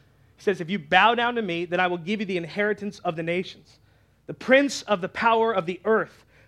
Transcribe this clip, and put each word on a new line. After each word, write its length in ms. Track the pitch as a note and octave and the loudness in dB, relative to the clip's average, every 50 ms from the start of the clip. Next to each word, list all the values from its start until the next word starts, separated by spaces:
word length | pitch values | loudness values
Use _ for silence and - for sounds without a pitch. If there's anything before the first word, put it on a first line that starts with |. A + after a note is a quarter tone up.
| _ _ _ _ _ _ _ | _ _ _ _ _ _ _
He 60 | - | -6
says, 180 | - G#3 F#3+ F3 | -2 -2 -2 -2
"If 100 | E3+ D3+ | -2 -4
you 80 | G3+ F#3+ | -6 -6
bow 380 | C#3+ D3 F#3 F#3 G3+ A3+ A#3+ | 0 4 6 6 6 6 4
down 180 | A#3 A#3 A#3+ A#3+ | 2 0 0 -2
to 80 | A#3 | -2
me, 220 | A3 F3+ E3+ E3+ F3 | -4 -4 -4 -4 -4
then 160 | E3+ F3 F3+ | -2 0 0
I 80 | F#3 F3+ | 0 0
will 100 | F3+ F3+ | -2 -4
give 220 | D#3 F3+ G#3+ G3+ | -4 -4 -4 -4
you 60 | G#3+ | -4
the 100 | F#3 F#3+ | -4 -4
inheritance 640 | F3 E3 D#3 - G3+ G#3 G#3+ G#3 G#3 G3+ G#3 - - | -4 -6 -6 -4 -2 -2 -2 -2 -4 -8 -10 -10 -8
of 160 | - F3+ E3 | -6 -6 -4
the 80 | E3 E3 | -4 -4
nations." 560 | E3 E3+ F#3+ F3+ - - - - _ - _ _ _ _ _ _ _ _ _ _ | -4 -2 -4 -4 -6 -12 -20 -20 _ -20 _ _ _ _ _ _ _ _ _ _
The 80 | - D#3 | -16 -16
prince 480 | - - - B3+ C4+ C#4+ C4+ - - | -6 2 4 4 6 4 2 -2 -4
of 180 | - - G#3 F3+ | -4 -2 -2 -2
the 80 | F#3 F3 | -2 -4
power 440 | - - A3 A#3 A3+ A3+ A3+ A3+ | -4 0 2 2 4 4 2 2
of 140 | G#3+ F#3+ E3 | 0 0 -2
the 140 | E3+ F3+ - - | -4 -6 -4 0
earth, 400 | G#3+ A3 G3+ D#3+ - - - _ _ _ - _ | 0 2 2 0 -2 -10 -20 _ _ _ -20 _